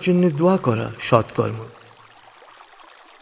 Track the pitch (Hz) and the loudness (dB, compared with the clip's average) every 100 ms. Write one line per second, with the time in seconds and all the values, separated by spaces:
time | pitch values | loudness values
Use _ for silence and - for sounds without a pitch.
0 | 185 180 180 143 175 190 139 113 113 107 | 2 2 2 2 2 2 0 -2 -4 -8
1 | - 117 - - 107 110 113 - - - | 0 2 2 -4 -4 -8 -14 -20 -20 -20
2 | - - - - - - - - - - | -20 -20 -20 -20 -20 -20 -20 -20 -20 -20
3 | - - | -20 -20